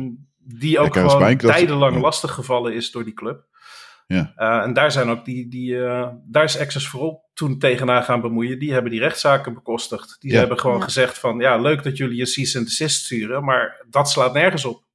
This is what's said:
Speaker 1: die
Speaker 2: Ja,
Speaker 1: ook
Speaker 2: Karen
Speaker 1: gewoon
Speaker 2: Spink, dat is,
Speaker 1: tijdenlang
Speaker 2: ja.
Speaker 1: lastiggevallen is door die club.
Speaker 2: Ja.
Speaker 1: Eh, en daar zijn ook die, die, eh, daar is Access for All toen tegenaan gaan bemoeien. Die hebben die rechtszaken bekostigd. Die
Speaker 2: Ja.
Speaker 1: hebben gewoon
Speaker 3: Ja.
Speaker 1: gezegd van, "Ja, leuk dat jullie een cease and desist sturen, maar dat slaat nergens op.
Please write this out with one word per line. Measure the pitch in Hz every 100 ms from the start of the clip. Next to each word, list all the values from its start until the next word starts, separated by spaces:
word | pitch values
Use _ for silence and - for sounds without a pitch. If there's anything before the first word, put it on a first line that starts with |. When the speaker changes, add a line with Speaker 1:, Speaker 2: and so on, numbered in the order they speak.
| 131 120 - _
Speaker 1:
die | - 113 151
Speaker 2:
Ja, | 151
Speaker 1:
ook | 151
Speaker 2:
Karen | 95 92
Speaker 1:
gewoon | 139 104
Speaker 2:
Spink, | 131
dat | 117
is, | 160
Speaker 1:
tijdenlang | 170 143 135 123
Speaker 2:
ja. |
Speaker 1:
lastiggevallen | 143 151 147 - 127 123 120
is | 117 117
door | 120
die | 110
club. | 107 110 - _ _ - - - - -
Speaker 2:
Ja. | 92 78 -
Speaker 1:
Eh, | 110 113
en | 107
daar | 123 147
zijn | 139 120
ook | 117 127
die, | 123 120
die, | 127 127 123 123
eh, | 123 123 120 -
daar | 147
is | 156 143
Access | 143 143 -
for | 127
All | 156 151 _
toen | - 151 123
tegenaan | 139 123 127 123
gaan | 120 123
bemoeien. | 117 113 120 127
Die | 147
hebben | 131 120
die | 113
rechtszaken | 143 - 147 135 135
bekostigd. | 113 - 117 - 110 - -
Die | 135
Speaker 2:
Ja. | 113
Speaker 1:
hebben | 117 120
gewoon | 131 120
Speaker 3:
Ja. |
Speaker 1:
gezegd | - 135 127 -
van, | 131 120
"Ja, | 131 117
leuk | 131 151
dat | 143 135
jullie | 131 120
een | 123
cease | - 131 131
and | 113
desist | - 156 - -
sturen, | 120 107 131
maar | 143 127 113 - -
dat | 139 143
slaat | - 127
nergens | 139 180 165 131
op. | 113 _